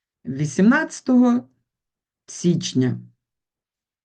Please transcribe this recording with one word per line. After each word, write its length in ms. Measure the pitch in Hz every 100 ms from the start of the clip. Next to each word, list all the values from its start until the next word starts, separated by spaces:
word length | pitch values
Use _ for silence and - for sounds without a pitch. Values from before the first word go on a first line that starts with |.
| _ _
Вісімнадцятого 1200 | - 135 151 - 208 294 330 - - 247 247 240 - _ _ _ _ _ _ _ -
січня 760 | - 175 165 - 131 127 117 - _ _ _ _ _ _ _ _ _